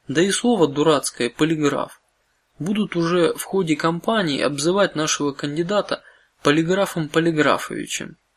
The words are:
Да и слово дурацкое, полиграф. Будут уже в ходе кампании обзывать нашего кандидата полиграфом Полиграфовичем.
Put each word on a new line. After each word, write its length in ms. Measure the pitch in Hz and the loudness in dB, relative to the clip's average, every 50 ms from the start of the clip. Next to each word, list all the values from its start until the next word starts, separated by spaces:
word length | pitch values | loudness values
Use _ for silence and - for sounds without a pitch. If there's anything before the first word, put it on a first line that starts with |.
| _ - | _ -4
Да 140 | 135 143 | 0 2
и 100 | 175 202 | 2 2
слово 360 | 190 - - 240 240 202 165 143 | 0 0 2 2 4 4 2 2
дурацкое, 640 | 135 131 147 160 151 139 - - - - 123 120 | 2 2 2 4 4 2 0 -4 -4 -2 -4 -4
полиграф. 720 | - - 151 156 165 156 151 139 139 - - - - - _ _ _ _ _ _ _ _ _ _ _ - | 0 0 0 0 2 0 0 0 0 -2 -4 -6 -10 -18 _ _ _ _ _ _ _ _ _ _ _ -8
Будут 400 | 143 175 208 208 208 170 - 175 | -6 -4 -2 -2 -2 -2 -2 -2
уже 360 | 170 165 175 180 170 - - | 0 0 2 2 2 2 0
в 80 | - - | -2 -6
ходе 340 | - - 190 190 160 156 143 | -4 -2 -2 0 0 0 0
кампании 640 | - 165 170 170 - - 226 220 196 160 139 131 | 0 0 -2 -2 -2 -2 0 0 0 0 0 0
обзывать 540 | - 135 147 139 139 165 185 202 196 175 - | 0 -2 -2 0 0 0 2 2 2 2 2
нашего 360 | 151 156 151 - - 151 143 | -2 -2 -2 -2 -2 -2 -4
кандидата 720 | 135 - - 143 143 156 175 170 208 202 185 - - - - - - _ _ _ _ _ - | -4 -4 -6 -6 -4 -4 -2 0 0 -2 0 -2 -6 -8 -8 -14 -20 _ _ _ _ _ 0
полиграфом 640 | 143 147 160 165 160 185 196 196 175 - 175 160 147 | 2 2 2 2 2 0 0 0 -2 -2 -4 -6 0
Полиграфовичем. 1120 | - 165 165 170 165 151 147 139 104 85 - - - 113 - - - - - - - - _ _ _ | 0 2 2 2 2 2 2 2 2 2 0 -6 -8 -10 -8 -8 -8 -10 -10 -12 -14 -20 _ _ _